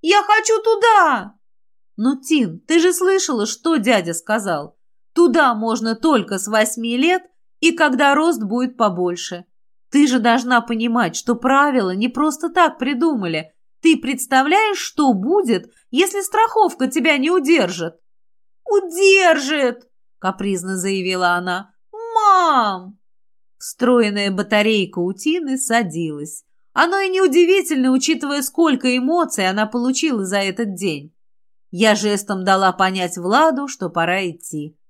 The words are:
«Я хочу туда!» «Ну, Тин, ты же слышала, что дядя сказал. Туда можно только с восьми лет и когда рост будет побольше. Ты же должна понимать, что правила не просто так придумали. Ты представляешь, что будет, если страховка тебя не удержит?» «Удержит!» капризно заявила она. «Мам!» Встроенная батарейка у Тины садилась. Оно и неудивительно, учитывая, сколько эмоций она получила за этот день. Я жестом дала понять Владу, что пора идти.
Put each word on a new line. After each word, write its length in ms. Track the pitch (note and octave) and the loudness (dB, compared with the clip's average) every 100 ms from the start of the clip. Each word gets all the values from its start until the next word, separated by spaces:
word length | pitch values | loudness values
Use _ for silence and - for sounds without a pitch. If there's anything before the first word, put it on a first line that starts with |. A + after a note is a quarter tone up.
«Я 200 | D#4 G#4 | 4 2
хочу 380 | G4+ G#4+ G#4+ A4 | 4 0 2 0
туда!» 720 | A4 G#4 A#4 G#4+ E4 B3 G3+ _ _ _ _ _ _ - | 2 2 4 4 4 0 -6 _ _ _ _ _ _ -4
«Ну, 240 | - C4 | -2 -2
Тин, 400 | - D#4 G#3 D#3+ | 0 0 0 -4
ты 200 | _ E4 | _ 2
же 120 | F4 | 2
слышала, 540 | F4+ F#4 F#4+ F#4 B3 G#3 | 2 0 0 0 -4 -4
что 300 | - E4 D#4 | -4 -2 0
дядя 380 | G#3 A3 E3+ | 2 0 0
сказал. 640 | E3 - A3 G3 D#3 D3 _ _ _ _ | -8 -4 -4 -2 -6 -8 _ _ _ _
Туда 400 | - E4+ A#3 C4+ | 2 4 4 2
можно 400 | A3 A3+ G#3 A3+ | 0 -2 -2 -2
только 440 | A3+ D#4+ C4+ F#3 G3 | 0 2 2 0 -6
с 80 | G#3 | -2
восьми 500 | G#3+ A3 A#3 A#3 A#3+ | 0 0 -2 -4 0
лет 260 | D#4+ F#4 F4+ _ _ _ | 0 0 -4 _ _ _
и 120 | D#4+ | 0
когда 420 | E4 D4+ B3+ C#4+ | 2 0 2 2
рост 280 | C#4+ E4 C4 | 4 2 -2
будет 340 | G#3 A#3 B3+ B3 | -4 -2 -4 0
побольше. 720 | G#3+ F3 F3+ F3 - F3 F3+ _ _ _ _ | -2 0 -4 -4 -10 -12 -16 _ _ _ _
Ты 160 | C#4 D4 | 2 4
же 120 | B3 | 4
должна 420 | A3+ A#3+ A#3+ B3 | 2 2 2 0
понимать, 560 | A#3+ A3+ A#3 A#3 F#3 - | 0 -4 -2 0 -2 -4
что 200 | - A#3+ | -4 -2
правила 580 | C4+ C4+ D4 B3+ F#3+ | 2 2 2 2 -2
не 140 | F#3 B3 | -2 -4
просто 420 | B3 D4+ D4 E4+ | -2 -2 -2 -4
так 280 | F4 E4 D#4 | 0 0 0
придумали. 760 | C4 C4 E4 C4 F3+ D#3+ D#3 _ _ _ | -4 0 -2 -2 -4 -6 -8 _ _ _
Ты 160 | E4 D#4+ | 2 2
представляешь, 840 | A#3 C4+ - C4 C#4 F#4+ A4 G4 | 0 -6 0 0 2 2 2 -2
что 360 | - - C#4+ | -6 0 0
будет, 580 | G3+ G#3 G4 C4+ G3 - _ _ | 0 0 0 2 -2 -4 _ _
если 300 | B3+ F#4+ G4+ | -2 0 -2
страховка 680 | G4 G#4+ A4+ A4+ G4+ - C4 | -4 0 0 2 0 0 -4
тебя 280 | D4 C4+ C#4+ | -2 0 0
не 120 | C#4+ | 0
удержит?» 640 | F4+ C#4 E4 F#3 F3 E3 _ _ _ _ _ _ _ | 0 2 2 0 -4 -8 _ _ _ _ _ _ _
«Удержит!» 1200 | - G4+ F#4 E4 G4 G4 F4+ D#4 C4+ D4+ B3+ A#3 _ _ _ _ | -2 -2 -2 0 4 4 4 2 0 -2 -2 -4 _ _ _ _
капризно 580 | F#3 F#3+ G3+ F#3 F3+ F#3+ | -8 -4 -4 -4 -4 -6
заявила 540 | F#3 G3 F#3 F#3 F3+ | -4 0 0 2 2
она. 420 | F3 F3+ F3+ G3+ _ _ G#4+ A4+ | 0 -2 -6 -8 _ _ -14 -4
«Мам!» 840 | A4 G#4+ F#4+ E4+ C4+ G#3+ F#3 F#3 G#3 _ _ _ _ _ _ | 2 4 4 4 2 0 -4 -12 -20 _ _ _ _ _ _
Встроенная 720 | - - B3 B3 G#3 G3+ G3+ | -16 -2 2 2 2 0 -4
батарейка 680 | F#3+ G3 G#3 G#3+ G#3+ F#3 F3 | -4 0 2 2 0 -2 -4
у 140 | F3 | -6
Тины 440 | F#3+ D#4 F4 D4 C4 | -4 -4 -4 -4 -6
садилась. 880 | - A#3 F#3+ D#3 D#3+ D3 D#3 - _ _ _ - | -2 -2 -2 -6 -8 -8 -12 -16 _ _ _ -2
Оно 200 | E4+ G4 | 0 0
и 100 | G4 | -2
неудивительно, 840 | F#4 F#4 D4 F4 G4 - C#4+ C4 | 0 2 4 4 4 0 0 2
учитывая, 520 | C4 C4 E4 C#4+ C#4+ | 0 0 -2 -2 -4
сколько 520 | C4+ - E4 C4 B3+ | -4 0 2 2 0
эмоций 540 | B3 B3+ E4+ D#4+ - F#3 | -2 0 0 -2 -2 -2
она 160 | G3 | -2
получила 640 | G#3+ A#3+ A#3+ C4 D#4+ E4+ F#3+ | -2 -2 -2 -2 -2 -2 -2
за 140 | G3+ | -2
этот 340 | G3 F#3+ A3+ | -2 -2 -6
день. 420 | F3+ F#3+ D3 D3 _ _ _ _ _ _ | -4 -4 -6 -10 _ _ _ _ _ _
Я 240 | F3 A3 | 0 2
жестом 500 | G#3 G#3 G3+ G3+ F#3+ | 2 0 -2 -4 -4
дала 260 | F#3 F#3+ F#3+ | 0 2 2
понять 420 | F3+ F#3+ F#3+ F3+ F3+ | 2 0 0 -4 -4
Владу, 500 | F3 A#3 D#4+ C4+ C#4+ | 0 2 2 0 -6
что 220 | - F3 | -8 -6
пора 400 | E3 E3+ F#3 F#3 | -4 -2 -2 -4
идти. 500 | D#3+ - D#3 D3+ _ | -10 -12 -12 -12 _